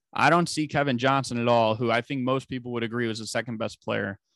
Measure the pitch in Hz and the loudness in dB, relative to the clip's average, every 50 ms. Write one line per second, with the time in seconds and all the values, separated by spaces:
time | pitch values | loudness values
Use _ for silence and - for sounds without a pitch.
0 | _ _ - - 127 143 160 175 170 - - 160 156 143 - 147 143 139 123 117 | _ _ -2 2 4 6 6 4 2 0 -2 -4 -4 -2 0 0 0 2 0 2
1 | 127 131 135 135 123 - 123 120 117 120 120 117 113 110 110 107 123 117 113 120 | 2 2 2 2 0 -2 -4 -2 2 4 4 4 4 4 2 0 0 0 0 0
2 | 120 - 143 131 123 127 131 131 - - 135 127 120 123 120 117 117 110 113 120 | 0 -2 -6 -4 -2 0 -2 -2 -4 -6 -12 -10 -8 -6 -4 -4 -4 -2 -2 -2
3 | 120 113 107 113 110 - - 117 113 123 117 110 113 113 - _ - 110 110 107 | -2 -2 -2 -4 -6 -4 -4 -4 -4 -4 -6 -6 -6 -6 -6 _ -6 -4 -2 -2
4 | 104 98 98 - _ _ _ | -2 -4 -6 -10 _ _ _